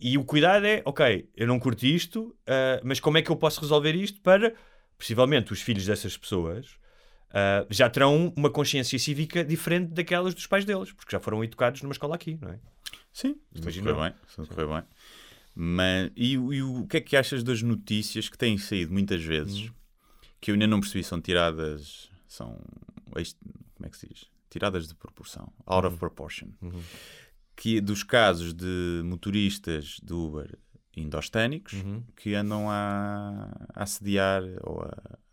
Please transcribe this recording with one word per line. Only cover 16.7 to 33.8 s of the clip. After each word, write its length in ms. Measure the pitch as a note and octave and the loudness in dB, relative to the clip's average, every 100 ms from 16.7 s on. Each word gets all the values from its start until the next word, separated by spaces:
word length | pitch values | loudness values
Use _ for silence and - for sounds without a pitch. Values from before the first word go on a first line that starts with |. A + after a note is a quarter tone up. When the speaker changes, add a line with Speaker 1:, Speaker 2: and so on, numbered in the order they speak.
| B2+ - | -4 -2
Speaker 2:
que 80 | D#3+ | -2
é 40 | |
que 160 | - C#3 | 4 4
achas 280 | C3 C3+ | 4 0
das 180 | A#2 A#2 | 0 0
notícias 680 | A#2 G#2+ - G#2+ G#2+ A2 - | 0 0 0 -2 -2 -4 -6
que 80 | - | -2
têm 220 | A#2+ G#2 | 0 0
saído 340 | G2+ G2+ D#2+ | 0 -2 0
muitas 300 | F#2+ G2 F#2 | 0 0 0
vezes, 440 | D#2+ D#2 D2+ G2+ A2+ | 0 -2 -2 -6 -10
Speaker 1:
Uhum. 40 | - - _ _ _ - _ | -14 -20 _ _ _ -20 _
Speaker 2:
que 100 | - | 0
eu 40 | |
ainda 120 | G#2 G#2+ | 2 4
não 140 | G#2+ | 4
percebi, 240 | G2 G2 | 2 -4
são 160 | E2 F2 | -4 -6
tiradas, 880 | D#2+ F2 E2+ D#2+ D#2 D2+ D2 - - - _ | 0 2 2 0 -4 -6 -12 -18 -20 -20 _
são, 320 | - A1+ G#1+ G1+ - - - - | -14 -14 -14 -16 -20 -20 -20 -12
ex-, 220 | - E2+ - - - - _ | -10 -10 -10 -20 -20 -20 _
como 100 | - | -16
é 20 | |
que 80 | - | -16
se 120 | - | -20
diz? 160 | - - _ _ | -20 -20 _ _
Tiradas 380 | - G2+ F#2 D#2+ | -4 -2 -2 -6
de 80 | E2 | -12
proporção, 560 | - - - - - - | -20 -20 -18 -16 -18 -18
out 220 | - F#2 F2+ | 0 2 2
of 80 | |
Speaker 1:
Uhum. 40 | F2 | -2
Speaker 2:
proportion. 480 | E2+ - D#2 - - - | -6 -8 -12 -12 -16 -14
Speaker 1:
Uhum. 200 | F2+ F2 E2+ - - - - _ _ | -12 -12 -14 -18 -20 -20 -20 _ _
Speaker 2:
Que, 260 | - A2+ A2 | -6 0 0
dos 220 | G2+ G2+ | 0 -2
casos 500 | - B2 G#2+ E2+ E2+ | 2 6 6 6 -2
de 480 | E2 F2+ F2+ F2 E2+ | -6 -4 -2 -2 -2
motoristas 920 | E2+ F2 G2+ G2+ G2 G2+ - D#2 D2 - | -4 -4 -2 2 2 0 -4 -6 -6 -14
de 100 | - | -8
Uber 460 | E2+ E2 D2+ C#2+ - _ _ _ - | -6 -6 -6 -12 -16 _ _ _ -10
indostânicos 800 | D2+ D2+ - A2 A#2 D3+ - | -6 -6 -4 -2 -2 -4 -10
Speaker 1:
Uhum. 280 | G2 G2 G#2 A#2+ - | -10 -8 -10 -12 -10
Speaker 2:
que 180 | G#2 | -4
andam 340 | G2+ G#2 G#2+ G#2 | -2 0 -2 -2
a, 800 | G#2 G#2 G2+ G2+ G#2 G2+ G2+ G2+ - - | -2 -2 -2 -4 -6 -8 -10 -12 -14 -16
a 80 | - | -8